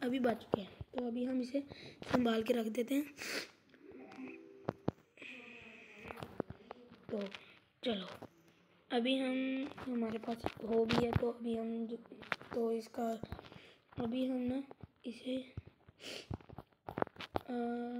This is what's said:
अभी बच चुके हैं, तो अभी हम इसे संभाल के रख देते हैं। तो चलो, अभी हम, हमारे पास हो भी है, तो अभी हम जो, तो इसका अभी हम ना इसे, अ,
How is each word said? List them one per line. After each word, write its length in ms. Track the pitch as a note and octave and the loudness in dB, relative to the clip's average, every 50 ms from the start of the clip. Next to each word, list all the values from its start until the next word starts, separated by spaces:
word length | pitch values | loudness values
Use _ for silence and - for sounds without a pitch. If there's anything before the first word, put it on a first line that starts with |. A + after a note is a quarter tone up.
| - | 0
अभी 160 | B3 B3 C4+ | 2 2 4
बच 240 | B3 B3 A3 G#3+ - | 6 4 4 2 2
चुके 180 | - - - | 0 2 2
हैं, 160 | F#3+ F3+ - | 2 -4 -8
तो 300 | - - - - - B3 | -12 -12 -6 -4 -2 -2
अभी 180 | A#3+ A#3 B3 B3 | 0 0 0 0
हम 180 | B3+ C4 C4 B3 | 2 2 0 0
इसे 180 | B3 B3+ C#4 C#4 - - - - - - - - - - | 2 2 0 0 0 -8 -14 -14 -14 -14 -12 -6 2 4
संभाल 300 | C4 B3 A#3 A3+ A3+ A3 | 6 6 8 6 4 6
के 100 | A3+ B3 | 4 4
रख 140 | A#3+ A3+ | 4 4
देते 280 | A3 G#3+ B3 A#3+ A3 C4+ | 2 2 0 2 4 4
हैं। 200 | C#4 D4+ - - - - - - - - - - - _ _ - - - - - - - - - - - - - - - - - - - - - - - - - - - _ _ - - - C4 B3+ - A#3+ A#3 A#3 - A3+ A3 A3+ A3 - - G#3+ G#3 - - - - - - - - - - - G#3+ A#3+ A#3+ B3 B3 - - - - - | 2 2 0 -4 -8 -6 -2 -2 -2 -4 -6 -12 -20 _ _ -20 -20 -18 -16 -16 -14 -14 -14 -12 -10 -10 -10 -10 -12 -14 -18 -18 -8 -6 -6 -8 -2 -4 -4 -4 -4 -18 _ _ -18 -14 -14 -14 -14 -14 -16 -16 -18 -18 -18 -18 -18 -18 -18 -18 -16 -14 -12 -10 -10 -10 -12 -8 -10 -8 -8 -8 -16 -14 -16 -16 -16 -16 -18 -20 -20 -8 -4
तो 120 | - G#3 G3+ G3 - - - - - - - _ _ _ - | -2 -2 -2 -4 -6 -10 -14 -14 -20 -20 -20 _ _ _ -2
चलो, 420 | B3+ A3+ G3 F#3 F3 - - - - - - - - - - - - - - - _ - | 0 0 0 -2 -6 -8 -10 -12 -14 -14 -18 -20 -20 -20 -20 -20 -20 -20 -20 -8 _ 2
अभी 260 | B3 A#3 C4 C4 C4+ | 4 6 6 4 4
हम, 500 | C4+ B3+ B3+ C4 C4 C4 C4 C4 C4+ C#4 - - - - B3 | 4 4 2 2 2 2 0 0 -2 -2 -6 -6 -4 0 2
हमारे 260 | A#3+ A#3 A3 A3 A3+ | 2 2 2 0 -2
पास 260 | A3 - A#3 A#3 - | -2 -2 -4 -2 -2
हो 400 | - - - - G#3 A3+ A3+ A3+ | -4 -4 -2 -2 4 6 6 8
भी 220 | A3+ A#3 A#3 B3 | 8 8 6 6
है, 60 | A#3 A#3 | 6 6
तो 180 | - - A#3+ | 6 4 4
अभी 260 | A#3 A#3 A#3 A#3 A3+ | 2 0 0 0 2
हम 300 | A3+ A3+ A3+ A3+ A3+ A#3 | 2 2 0 0 0 0
जो, 100 | A3 A#3 A#3 - - - - - - - - - - - | -2 -2 -6 -8 -12 -16 -14 -4 -4 -4 -4 -4 -4 0
तो 180 | B3+ A#3 A3+ A3+ | 2 4 4 2
इसका 480 | A3+ A3 - - - A#3+ A3+ A3+ A3 - - - - - - - - - - - - _ _ - - | 2 0 -4 -4 -2 0 0 0 -2 -4 -8 -8 -10 -10 -14 -16 -16 -18 -18 -20 -20 _ _ -4 0
अभी 260 | B3 A#3 A#3 C4 B3+ | 0 2 2 2 2
हम 100 | B3+ C4 | 4 2
ना 260 | B3+ B3 B3 B3+ C4+ C#4 C#4+ - - - - _ _ _ | 2 2 2 2 0 -2 -4 -8 -14 -16 -18 _ _ _
इसे, 300 | - A3+ A#3 - B3+ B3+ C4 B3+ B3+ B3+ - - - - _ - - - _ - - - - - - - - - - - - - _ _ _ _ - - - G1+ G1+ - - - - - | -8 -8 -6 -2 -2 -2 -2 -2 -4 -10 -10 -10 -10 -20 _ -20 -20 -20 _ -12 -10 -8 -10 -6 -6 -6 -6 -6 -12 -14 -14 -14 _ _ _ _ -6 -2 -2 -2 -2 -4 -10 -12 -2 -2
अ, 180 | - - - B3 A#3+ A#3+ A#3+ A#3+ A#3+ A#3+ A#3+ A#3+ A#3+ | -4 -2 0 -2 0 0 0 0 0 -2 -2 -2 -4